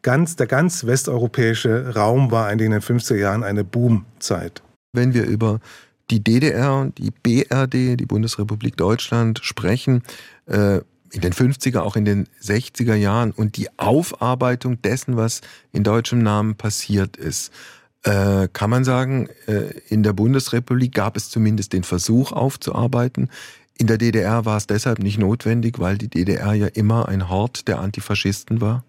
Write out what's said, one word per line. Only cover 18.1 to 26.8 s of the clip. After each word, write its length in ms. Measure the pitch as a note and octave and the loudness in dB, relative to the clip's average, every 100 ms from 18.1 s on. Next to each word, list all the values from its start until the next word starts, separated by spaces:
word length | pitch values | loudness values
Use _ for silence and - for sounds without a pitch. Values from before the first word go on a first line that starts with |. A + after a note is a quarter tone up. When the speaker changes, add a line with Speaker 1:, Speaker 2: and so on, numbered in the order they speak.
| G2+ G2+ G2 F#2+ | 2 2 2 0
Speaker 2:
kann 160 | - G#2 | -2 0
man 140 | B2 | 2
sagen, 440 | C3 B2+ C3 C3 - - - | 2 0 0 -2 -4 -10 -4
äh, 240 | G#2 G2+ - - | -2 -2 -10 -2
in 160 | A2 | 2
der 100 | G#2+ | 2
Bundesrepublik 800 | G2 A2+ C3+ - A#2+ A#2+ B2 B2 | 2 2 2 0 -4 0 0 0
gab 240 | A2 G#2 G#2+ | 0 -2 -4
es 120 | - | -6
zumindest 440 | A#2 A2 G#2+ G2+ | 0 0 0 -2
den 100 | F#2+ | -4
Versuch 480 | F2 F2 - A#2 C3 | -2 -2 2 2 2
aufzuarbeiten. 1000 | - C3 - - - A#2+ B2 B2 - B2+ - - - _ | -2 -2 -4 -6 -2 0 0 0 -2 -6 -6 -20 -20 _
In 120 | - A2 | -2 0
der 100 | A2 | 2
D 140 | A#2 | 2
D 80 | A2 | 2
R 260 | F#2+ A#2 | 2 0
war 120 | A2 G#2+ | 0 -2
es 100 | - | 0
deshalb 320 | G#2+ C3+ A2 | 0 0 0
nicht 180 | G2 G#2 | -2 0
notwendig, 600 | G2 A#2+ A2+ A#2 A#2 B2 | 0 0 0 0 0 -2
weil 180 | F2+ G2+ | -2 -2
die 120 | G#2+ | -4
D 160 | - | -2
D 100 | F2+ | 0
R 180 | F#2 G2+ | 0 0
ja 140 | G#2 G2+ | 0 0
immer 400 | - | 2